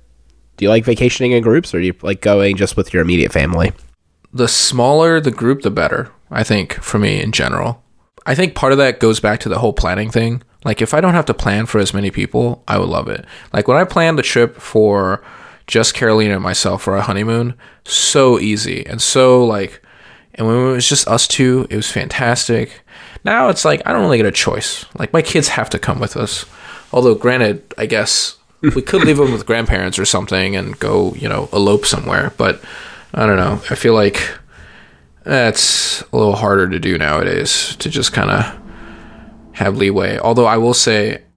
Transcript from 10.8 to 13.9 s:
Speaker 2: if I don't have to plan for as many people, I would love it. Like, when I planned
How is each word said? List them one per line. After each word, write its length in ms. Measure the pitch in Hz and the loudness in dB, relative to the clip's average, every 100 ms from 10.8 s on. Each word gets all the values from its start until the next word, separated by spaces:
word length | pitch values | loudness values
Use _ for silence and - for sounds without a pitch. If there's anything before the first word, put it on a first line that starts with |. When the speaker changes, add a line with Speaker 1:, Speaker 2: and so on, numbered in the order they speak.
Speaker 2:
if 100 | 110 | 0
I 80 | 151 | 2
don't 140 | 180 | 2
have 100 | 170 147 | 2 0
to 80 | |
plan 300 | - - 101 | -2 0 -2
for 140 | 117 107 | 0 0
as 160 | 95 | 0
many 160 | 98 98 | -2 -4
people, 520 | - - - 123 - - | -4 -4 -2 -2 -4 -4
I 100 | 101 | -2
would 120 | 87 | -2
love 180 | 85 - | -4 -6
it. 160 | 50 - - - | -10 -12 -20 -8
Like, 120 | - 104 | -2 2
when 100 | 139 | 2
I 60 | |
planned 340 | 175 | 2